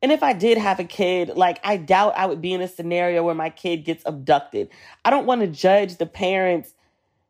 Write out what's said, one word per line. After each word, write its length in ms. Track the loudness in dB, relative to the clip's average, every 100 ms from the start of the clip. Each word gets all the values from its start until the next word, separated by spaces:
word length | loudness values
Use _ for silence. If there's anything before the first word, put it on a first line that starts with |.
And 100 | 2
if 100 | 2
I 120 | 2
did 240 | 2 2 2
have 200 | 2 -2
a 60 |
kid, 520 | -4 -2 0 0 -2 0
like, 220 | 0 0
I 140 | -4 -4
doubt 360 | 2 2 2 2
I 100 | -2
would 160 | -4
be 100 | -4
in 80 | -4
a 80 | -6
scenario 540 | -8 -4 -2 0 0
where 100 | 0
my 140 | -2 -6
kid 360 | -8 -6 -6
gets 180 | -6 -6
abducted. 640 | -6 -10 2 2 2 -8 -8 -10 -20 -4
I 60 | 0
don't 160 | 2 2
wanna 200 | 0 0
judge 500 | 0 4 4 2 -4
the 100 | -8
parents' 680 | -4 -2 0 0 -2 -4 _ _ _ _ _